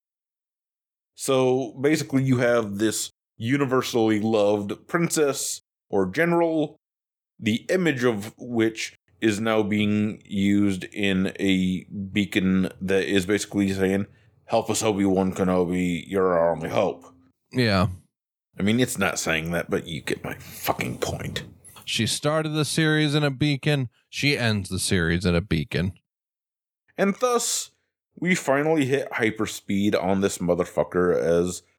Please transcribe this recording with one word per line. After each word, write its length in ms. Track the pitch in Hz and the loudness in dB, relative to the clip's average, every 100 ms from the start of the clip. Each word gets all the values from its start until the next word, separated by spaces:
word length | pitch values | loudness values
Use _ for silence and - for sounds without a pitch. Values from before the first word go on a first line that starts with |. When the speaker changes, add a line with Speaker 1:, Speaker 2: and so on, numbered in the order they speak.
| _ _ _ _ _ _ _ _ _ _ _ - | _ _ _ _ _ _ _ _ _ _ _ -8
Speaker 1:
So 580 | - 131 127 127 120 - | 0 2 4 2 -2 -2
basically 440 | 139 156 - 135 | 0 0 0 0
you 140 | 135 123 | 2 2
have 400 | 123 120 107 101 | 4 2 0 0
this 340 | 110 - - _ _ - | 0 0 -6 _ _ -8
universally 840 | 113 143 135 127 - 120 110 107 | -2 -2 0 0 0 2 2 2
loved 680 | 110 110 101 104 101 - - | 2 2 2 0 -2 -10 -4
princess 760 | 170 165 165 143 135 - - _ _ - | -2 0 0 0 -2 -6 -10 _ _ -4
or 160 | 101 92 | -2 0
general, 720 | 98 170 170 165 160 151 - _ _ _ _ _ - | 0 0 2 0 0 -4 -6 _ _ _ _ _ -6
the 260 | 110 117 - | -2 -2 0
image 340 | 185 170 131 | 0 2 2
of 300 | 123 107 107 - | 2 0 -4 -12
which 580 | 123 120 110 110 - - _ - | -6 2 2 0 -10 -12 _ -2
is 180 | 113 101 | 0 0
now 240 | 113 110 | 0 2
being 580 | 98 104 104 104 107 - - | 2 2 2 2 0 -4 -8
used 580 | 98 98 101 101 95 - | 0 2 4 2 0 -6
in 480 | - 98 95 95 - | -4 0 0 0 0
a 460 | 98 95 92 92 - 101 98 | 2 2 2 -2 -6 -10 -4
beacon 580 | 101 95 104 95 95 92 - | -2 0 0 2 2 0 -4
that 240 | 95 95 73 | 0 0 2
is 180 | 98 90 | 0 2
basically 460 | 101 - 101 98 | -2 -2 0 0
saying, 340 | 95 95 98 104 - _ _ - | 0 0 0 -2 -10 _ _ -2
"Help 240 | 113 107 | -2 0
us, 140 | 104 | -2
Obi-Wan 500 | 110 98 98 95 95 | 0 2 2 4 2
Kenobi, 720 | 92 92 92 87 90 90 85 64 | 0 0 2 2 0 -2 -4 -4
you're 300 | 95 92 85 | 0 2 2
our 140 | 85 | 2
only 180 | 78 80 | 0 -2
hope." 360 | 117 92 - - - _ _ _ | 0 0 -2 -12 -20 _ _ _
Speaker 2:
Yeah. 360 | 127 117 95 92 90 _ _ _ _ _ - | -2 2 2 0 -2 _ _ _ _ _ -4
Speaker 1:
I 40 | |
mean, 160 | 98 117 | 0 2
it's 180 | 123 - | 0 0
not 220 | 90 - | -2 -2
saying 320 | 87 80 82 | -2 -2 -2
that, 180 | 85 - | -4 -2
but 180 | - - | -4 -4
you 140 | 73 | -10
get 220 | - - | -6 -6
my 100 | - - | -8 -12
fucking 600 | - - - - - - | -16 -10 -6 -4 -4 -6
point. 460 | - - - - - - - - - | -6 -6 -8 -10 -12 -20 -20 -20 -8
Speaker 2:
She 200 | - 214 | -2 -2
started 440 | - 147 156 156 | -2 -2 -2 -2
the 160 | 151 143 | -2 -2
series 500 | - 156 156 151 147 | 0 2 2 2 2
in 80 | |
a 80 | 147 | 0
beacon. 580 | 127 151 139 151 147 123 _ _ | 0 0 0 0 0 -2 _ _
She 280 | - 143 139 | -2 0 2
ends 320 | 117 104 92 | 2 0 -2
the 100 | 92 | -4
series 460 | - 95 82 87 92 | 0 2 2 2 2
in 100 | 85 | 2
a 60 | |
beacon. 520 | - 82 73 - 92 - _ _ _ _ _ _ _ _ _ - | 2 -2 -2 -2 -4 -6 _ _ _ _ _ _ _ _ _ -2
Speaker 1:
And 180 | 196 196 | -2 0
thus, 520 | 254 240 - - - _ _ _ _ - | 0 0 -2 -6 -8 _ _ _ _ -6
we 180 | 170 180 | -2 0
finally 500 | - 135 156 160 131 | 2 2 2 2 2
hit 240 | 135 - | 0 -2
hyperspeed 840 | - 113 107 101 - - 98 104 98 | -2 -2 0 -4 -6 -4 0 2 2
on 200 | 92 98 | 0 0
this 180 | 98 - | 0 0
motherfucker 760 | 87 87 87 82 76 90 90 65 | 0 0 0 -2 -2 0 2 2
as 460 | 76 85 90 - - | 2 2 0 -4 -12